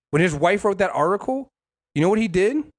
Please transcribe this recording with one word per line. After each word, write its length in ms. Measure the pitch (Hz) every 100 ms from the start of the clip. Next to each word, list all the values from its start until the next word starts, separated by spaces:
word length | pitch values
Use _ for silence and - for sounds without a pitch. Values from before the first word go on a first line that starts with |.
| _
When 100 | 147
his 140 | 180 151
wife 280 | 170 202
wrote 140 | 214 190
that 140 | 190
article, 560 | 135 156 196 - 262 262 _ _ _ _ -
you 80 |
know 60 | 165
what 100 | 220
he 80 | 220
did? 360 | 175 202 294 302